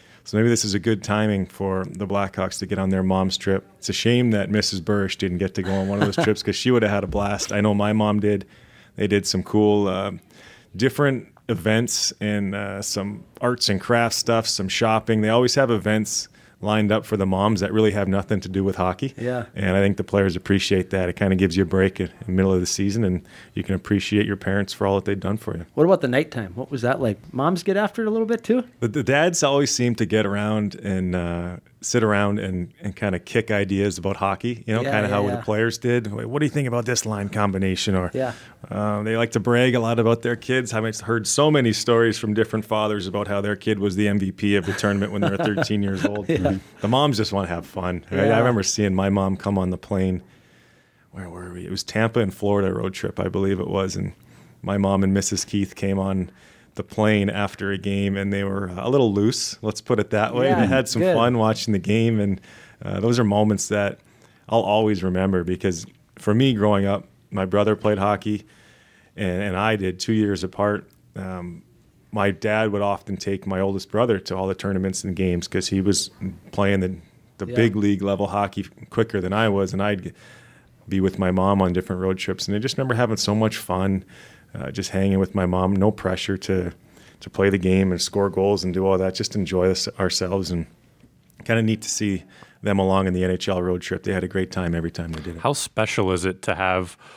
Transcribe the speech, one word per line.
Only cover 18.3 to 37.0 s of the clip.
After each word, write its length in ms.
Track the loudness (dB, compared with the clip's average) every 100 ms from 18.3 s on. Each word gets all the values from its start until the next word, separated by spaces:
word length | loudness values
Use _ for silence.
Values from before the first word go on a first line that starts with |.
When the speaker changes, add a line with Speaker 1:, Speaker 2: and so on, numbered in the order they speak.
| -4
Speaker 1:
to 80 | -2
do 160 | -2
with 120 | 0 0
hockey. 360 | -2 -2 -6 -6
Speaker 2:
Yeah. 260 | -6 -6 -8
Speaker 1:
And 220 | -4 2 4
I 60 |
think 160 | 4 2
the 60 |
players 300 | 0 2 2
appreciate 540 | 0 0 2 2 0 0
that. 200 | -2 -2
It 60 | 0
kinda 200 | 2 4
gives 220 | 4 4
you 60 |
a 20 | 2
break 340 | 4 2 2
in, 60 | -6
in 60 | -6 -2
the 60 |
middle 220 | 2 4
of 60 | 2
the 60 | 0
season, 380 | -2 -2 0
and 160 | 0 -2 -6 -18 -10
you 100 | -8
can 120 | -4
appreciate 500 | -4 2 0 2 0
your 120 | 0 -2
parents 360 | -2 -2 -2
for 140 | -2 0
all 80 |
that 100 | 2
they've 140 | 0 -4
done 160 | -4 -4
for 180 | -6
you. 120 | -10 -6
Speaker 2:
What 100 | 2
about 160 | 4 4
the 80 | 2
nighttime? 440 | 0 0 -6 -8
What 160 | -10 -8
was 100 | -4
that 220 | -2 0
like? 160 | 0 -2 -6
Moms 280 | -2 0 0
get 140 | 0 0
after 240 | -2 -2
it 60 | -2
a 20 |
little 160 | -2 -2
bit 160 | -2
too? 220 | 0 -2 -2 -4
Speaker 1:
The, 80 | -4
the 140 | -2
dads 400 | 2 2 2 2
always 280 | 2 2 2
seem 200 | 2 0 0
to 100 | 2
get 180 | 2
around 520 | 2 0 0 0 -2 -4
and, 380 | -4 -2 0
uh, 420 | -2 -2 -4 -6 -10 -16 _
sit 200 | -2 2
around 360 | 2 4 2 0
and, 340 | -4 -6 -6 -10
and 160 | -12 -4
kinda 220 | -2 -4
kick 320 | -2 -2 0
ideas 480 | 0 0 0 0 -2
about 180 | -4 -2
hockey, 480 | -2 -2 -6 -6 -4
you 60 |
know, 80 | -2
Speaker 2:
Yeah, 100 | 0
Speaker 1:
kinda 180 | 0 0
Speaker 2:
yeah, 40 |
Speaker 1:
how 120 | 0 0
Speaker 2:
yeah. 100 | -2
Speaker 1:
the 60 |
players 340 | -2 0 0 0
did. 340 | 0 0 -2
"Wait, 140 | -6
what 140 | -6 -2
do 80 | -2
you 40 |
think 160 | 0 -2
about 200 | -2 -2
this 180 | -2